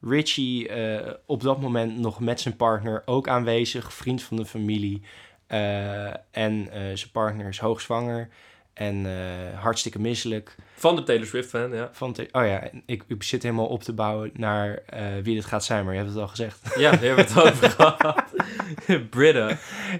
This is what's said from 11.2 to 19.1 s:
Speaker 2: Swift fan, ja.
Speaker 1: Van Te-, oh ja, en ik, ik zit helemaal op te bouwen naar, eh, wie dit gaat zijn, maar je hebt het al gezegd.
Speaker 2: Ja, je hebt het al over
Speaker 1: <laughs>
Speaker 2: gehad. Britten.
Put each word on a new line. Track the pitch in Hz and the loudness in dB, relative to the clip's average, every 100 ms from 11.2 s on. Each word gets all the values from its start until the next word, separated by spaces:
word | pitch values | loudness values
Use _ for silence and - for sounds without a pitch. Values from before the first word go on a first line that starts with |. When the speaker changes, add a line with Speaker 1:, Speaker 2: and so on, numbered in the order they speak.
| 110 | 0
Speaker 2:
Swift | 123 123 | -6 -4
fan, | 120 123 | -4 -4
ja. | 117 120 | -6 -8
Speaker 1:
Van | - 131 | -8 -8
Te-, | 120 - | -8 -4
oh | 127 110 | 0 2
ja, | 98 | 0
en | - 131 - | -6 -12 -10
ik, | 110 - | -10 -8
ik | 107 | -8
zit | - 123 | -4 -4
helemaal | 120 113 110 | -2 -2 -2
op | 117 | -4
te | - | -4
bouwen | 110 107 107 107 | -2 -2 -2 -6
naar, | - 110 104 104 104 - | -4 0 0 0 -4 -10
eh, | 117 104 98 | -8 -6 -4
wie | 101 110 | -2 -2
dit | 101 | -2
gaat | 107 - | -2 0
zijn, | 110 95 | 0 0
maar | |
je | 95 | -2
hebt | 101 | -4
het | 104 | -4
al | 101 | -6
gezegd. | - 110 - - 131 | -6 -8 -8 -4 4
Speaker 2:
Ja, | 147 | 6
je | 165 120 | 6 6
hebt | 131 - | 6 6
het | - | 8
al | 160 | 8
over | 131 - | 8 4
Speaker 1:
<laughs> | - | 8
Speaker 2:
gehad. | 156 156 156 - - - - 220 196 151 - 165 | 6 6 0 0 -2 -2 -4 -6 -8 -4 0 0
Britten. | 113 | 0